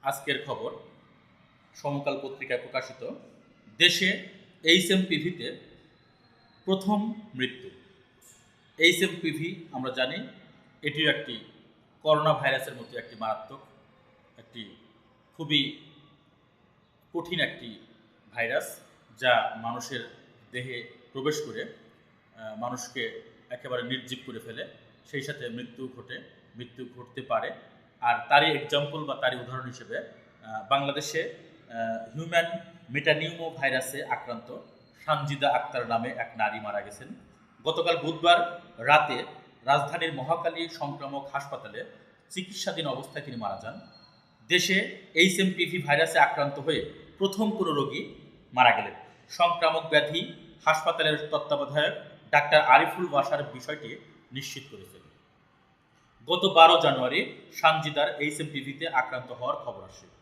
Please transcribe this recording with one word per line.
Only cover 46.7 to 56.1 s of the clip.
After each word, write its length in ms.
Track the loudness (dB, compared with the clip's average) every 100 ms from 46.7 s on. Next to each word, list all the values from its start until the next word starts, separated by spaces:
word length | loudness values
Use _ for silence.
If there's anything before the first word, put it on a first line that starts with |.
| -2 -2 -10 -20 -4
প্রথম 340 | -2 0 -2
কোনো 200 | 0 0
রোগী 440 | 0 0 -4 -8 -14 -20 -20 -8
মারা 180 | 6 6
গেলেন। 220 | 6 -2 -10 -18 -20 -20
সংক্রামক 560 | 0 2 4 2 2 4
ব্যাধি 440 | 4 4 -2 -6 -10 -20 -2 2
হাসপাতালের 640 | 2 2 2 2 0 -2
তত্ত্বাবধায়ক 600 | -4 0 -2 0 0 0 -2 -12 -20 2
ডাক্তার 300 | 2 6 6
আরিফুল 460 | 8 6 6 -2 0
বাশার 360 | 2 2 -2
বিষয়টি 560 | -4 -10 -10 -10 -10 -14 -18 -20 _
নিশ্চিত 320 | -12 -10 -12 -16
করেছেন। 300 | -20 -20 -20 -20 _ _ _ _ _ _ _ _ _ _